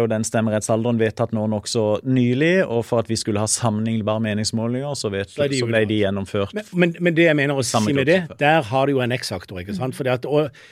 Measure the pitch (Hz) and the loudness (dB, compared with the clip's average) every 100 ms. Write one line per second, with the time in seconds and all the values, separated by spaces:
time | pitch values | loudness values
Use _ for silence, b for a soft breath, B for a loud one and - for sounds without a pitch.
0 | 117 110 110 117 110 107 - 113 117 117 | 2 0 -2 0 0 0 0 0 2 2
1 | 110 - 117 110 110 107 - 117 107 104 | 0 0 -2 -2 -2 -2 -2 0 2 0
2 | 131 131 120 123 160 185 151 117 110 120 | 2 2 2 2 2 2 2 0 0 0
3 | 110 113 - 104 110 - 117 107 113 113 | 0 -4 -2 -2 0 0 0 0 0 -2
4 | 104 110 110 104 104 113 117 123 143 135 | 0 -2 -2 -2 -2 -2 -4 -4 -6 -4
5 | 107 98 101 - 143 135 117 113 107 107 | -4 -4 -4 -2 -2 -2 0 2 2 2
6 | 98 98 95 104 98 208 - 175 175 165 | 0 -2 -4 -4 -4 -6 -6 2 2 2
7 | 175 160 170 151 139 139 123 117 107 139 | 0 4 4 4 0 0 0 0 2 0
8 | 135 185 160 - 147 160 110 135 139 135 | 2 2 0 0 2 4 2 0 0 0
9 | 120 120 - 92 - 92 92 104 127 123 | 0 -2 -4 -8 -10 -12 -8 -6 -6 -4
10 | 127 123 127 147 147 - B | -2 -2 0 0 0 -4 B